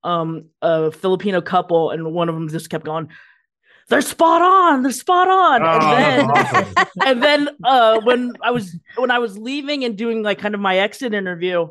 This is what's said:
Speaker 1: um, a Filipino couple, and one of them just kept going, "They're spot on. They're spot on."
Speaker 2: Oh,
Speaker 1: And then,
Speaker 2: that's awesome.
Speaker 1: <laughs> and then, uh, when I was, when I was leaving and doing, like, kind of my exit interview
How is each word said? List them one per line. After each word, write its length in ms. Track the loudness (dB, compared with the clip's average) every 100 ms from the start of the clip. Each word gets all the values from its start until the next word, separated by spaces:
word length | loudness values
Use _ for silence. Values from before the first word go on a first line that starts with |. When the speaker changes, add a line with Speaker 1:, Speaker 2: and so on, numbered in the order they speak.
Speaker 1:
um, 420 | -4 -4 -4 -8 -14 _
a 300 | 0 0 0
Filipino 500 | -2 -2 -2 -2 -4
couple, 500 | 0 -2 0 0 0
and 200 | -4 -6
one 140 | -4 -4
of 80 | -4
them 140 | -6
just 200 | -8 -8
kept 140 | -10
going, 240 | -6 -8 -8 -14 -20 _ _ _ _ _ _
"They're 140 | -2
spot 400 | -2 0 2 4
on. 400 | 4 6 4 2
They're 80 | 0
spot 380 | -4 0 2 4
on." 320 | 4 4 4
Speaker 2:
Oh, 160 | 2 2
Speaker 1:
And 240 | 4 4
then, 240 | 2 2 2
Speaker 2:
that's 260 | 2 2
awesome. 340 | -2 -2 -2 -2 0
Speaker 1:
<laughs> 40 | 0
and 180 | 2
then, 260 | 2 2 0 -2
uh, 380 | 2 4 4 4
when 320 | 2 0 -2 -6
I 80 | -4
was, 240 | -4 -6 -14 _ -4
when 140 | 0
I 80 | 0
was 180 | -2 -8
leaving 480 | -8 -8 -6 -6 -6
and 100 | -4
doing, 260 | -4 -4
like, 160 | -4 -4
kind 160 | -4 -4
of 40 |
my 200 | 0 0
exit 340 | -2 -4 -6
interview 560 | -6 -6 -6 -4 -2 -4